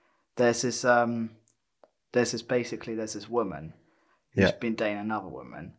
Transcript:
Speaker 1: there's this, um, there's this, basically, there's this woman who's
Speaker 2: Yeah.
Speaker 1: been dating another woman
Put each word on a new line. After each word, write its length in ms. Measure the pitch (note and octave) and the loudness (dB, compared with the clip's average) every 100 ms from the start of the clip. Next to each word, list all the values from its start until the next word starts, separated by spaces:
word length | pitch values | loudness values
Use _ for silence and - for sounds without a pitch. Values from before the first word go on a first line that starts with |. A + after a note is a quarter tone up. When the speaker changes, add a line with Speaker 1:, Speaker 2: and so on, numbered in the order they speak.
| _ _ _ - | _ _ _ 2
Speaker 1:
there's 280 | A#2+ A#2+ | 4 4
this, 200 | B2+ A#2 | 0 0
um, 480 | B2+ A#2+ A#2 A#2 A2+ - _ _ _ _ _ _ _ | 4 6 4 0 -4 -8 _ _ _ _ _ _ _
there's 220 | B2 A#2 | 0 2
this, 80 | A#2 | 0
basically, 540 | - B2+ A#2 A2+ - A2+ | -2 -2 -2 -8 -8 -6
there's 180 | A2 | -6
this 160 | G#2 G#2+ | -8 -4
woman 440 | A#2 G2+ D2+ D#2+ - _ _ _ _ _ - | -2 -2 -4 -12 -16 _ _ _ _ _ 4
who's 140 | F#2 | 4
Speaker 2:
Yeah. 80 | - | 4
Speaker 1:
been 160 | A#2 A2 | -2 0
dating 220 | G#2+ G#2 | -2 -2
another 300 | G#2+ A2 F2 | -4 -6 -6
woman 460 | C2 B1 A#1+ F2 | -12 -14 -14 -16